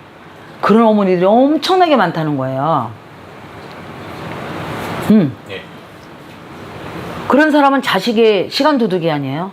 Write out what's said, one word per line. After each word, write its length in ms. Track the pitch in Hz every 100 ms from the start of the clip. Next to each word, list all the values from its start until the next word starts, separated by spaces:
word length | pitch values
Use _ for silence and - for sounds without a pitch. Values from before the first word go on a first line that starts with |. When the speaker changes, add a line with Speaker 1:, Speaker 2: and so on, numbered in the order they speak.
| - - - - - -
Speaker 1:
그런 240 | - 220 226
어머니들이 380 | 208 190 175 185
엄청나게 720 | 233 277 311 - 370 349 254
많다는 400 | 175 165 156 139
거예요. 560 | 131 135 151 151 113 110 - - - - - - - - - - - - - - - - - - - - -
음. 240 | 214 147 - -
Speaker 2:
예. 120 | 95 - - - - - - - - - - - - - - - - -
Speaker 1:
그런 240 | 262 311
사람은 300 | 294 277 277
자식의 680 | - 190 214 220 220 202 -
시간 280 | - 294 277
도둑이 320 | 220 180 165
아니에요? 420 | 147 135 143 190